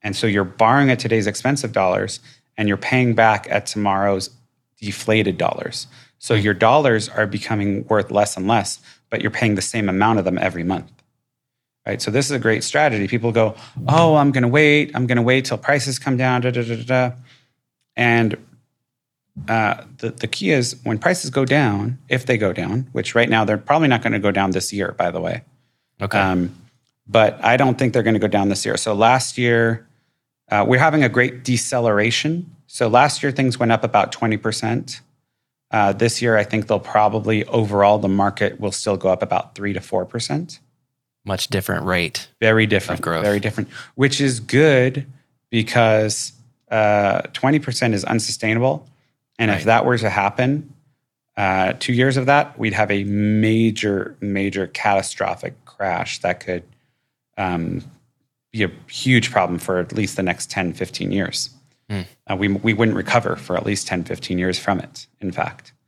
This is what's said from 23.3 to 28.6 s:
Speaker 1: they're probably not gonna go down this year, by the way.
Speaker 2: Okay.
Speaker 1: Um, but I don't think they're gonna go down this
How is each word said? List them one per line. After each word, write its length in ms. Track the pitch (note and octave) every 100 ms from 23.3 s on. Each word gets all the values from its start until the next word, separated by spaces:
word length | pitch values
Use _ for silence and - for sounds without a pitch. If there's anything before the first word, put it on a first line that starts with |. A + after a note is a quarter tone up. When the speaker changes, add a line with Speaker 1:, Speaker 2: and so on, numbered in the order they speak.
| A2
Speaker 1:
they're 140 | G#2+ G#2
probably 320 | - D3+ D3+
not 120 | B2
gonna 180 | A#2 G#2
go 120 | G2+
down 200 | F#2+ G2
this 200 | F#2 -
year, 220 | G2+ F2+ -
by 140 | F2
the 80 | E2+
way. 220 | E2+ - _ _ _ _ _ _
Speaker 2:
Okay. 160 | G2 G#2+
Speaker 1:
Um, 380 | F#2+ F#2 F2+ - - _ _ _ -
but 360 | A2 G#2+ -
I 140 | A2+ B2
don't 200 | C3+ A#2+
think 140 | B2+
they're 120 | A#2+
gonna 140 | G#2+ A2
go 80 | G#2
down 200 | G2+ G2
this 180 | F#2+